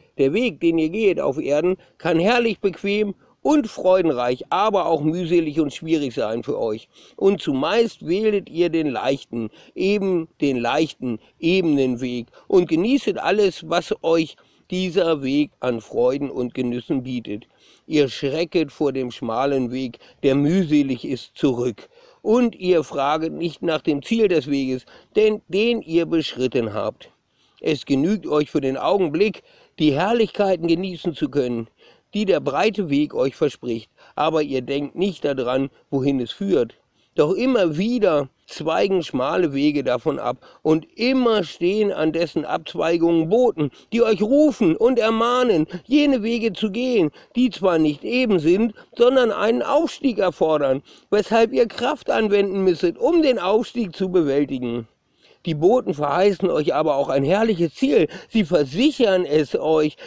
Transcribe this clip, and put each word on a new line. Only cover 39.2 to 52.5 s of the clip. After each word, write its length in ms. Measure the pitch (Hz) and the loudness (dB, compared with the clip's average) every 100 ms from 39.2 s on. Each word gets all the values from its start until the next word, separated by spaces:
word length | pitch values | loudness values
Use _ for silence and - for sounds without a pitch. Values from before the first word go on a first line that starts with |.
| 131 180 170 | -2 0 0
Wege 300 | 139 147 147 | 0 0 0
davon 360 | 127 123 160 139 | 0 -2 -2 -4
ab 200 | 113 123 - _ | -4 -6 -10 _
und 240 | - 160 - - | 0 0 -2 -4
immer 480 | 240 262 240 214 | 0 2 2 0
stehen 480 | 165 - 175 214 202 | -2 -2 0 0 0
an 200 | 185 160 | 0 -2
dessen 320 | 160 170 165 | 0 -2 -4
Abzweigungen 840 | 143 165 - 170 160 170 170 170 160 | -4 -6 -6 -4 -2 0 2 2 2
Boten, 420 | 220 247 - 147 - _ | 2 2 0 -4 -6 _
die 100 | 233 | 0
euch 200 | 226 190 | 2 2
rufen 540 | 214 277 302 226 185 160 | 2 4 4 4 2 4
und 220 | 233 247 | 2 4
ermahnen, 680 | 220 226 233 247 254 175 156 180 | 2 2 0 2 2 2 0 -6
jene 380 | - 285 285 262 | 0 2 4 2
Wege 300 | 214 233 226 | 0 -2 -2
zu 180 | 185 214 | -2 -4
gehen, 400 | 196 254 240 156 - - - | -2 0 2 0 -2 -8 -2
die 140 | 254 | -2
zwar 280 | - 190 165 | 0 0 2
nicht 260 | 156 147 | 2 0
eben 340 | 208 247 254 185 | -2 0 2 2
sind, 360 | 151 185 226 - - - | 2 2 2 -4 -10 2
sondern 360 | 240 262 240 | 4 4 2
einen 300 | - 208 247 | 2 0 0
Aufstieg 560 | 180 285 330 - 269 202 | 0 0 0 -2 -2 0
erfordern, 640 | 185 - 160 156 139 131 - - _ | 0 2 2 2 2 0 -4 -20 _
weshalb 420 | 202 196 226 226 | 0 2 4 4
ihr 140 | 254 233 | 2 0
Kraft 440 | - 240 302 - | 0 -4 -4 -2
anwenden 520 | 226 220 202 202 | 0 2 2 2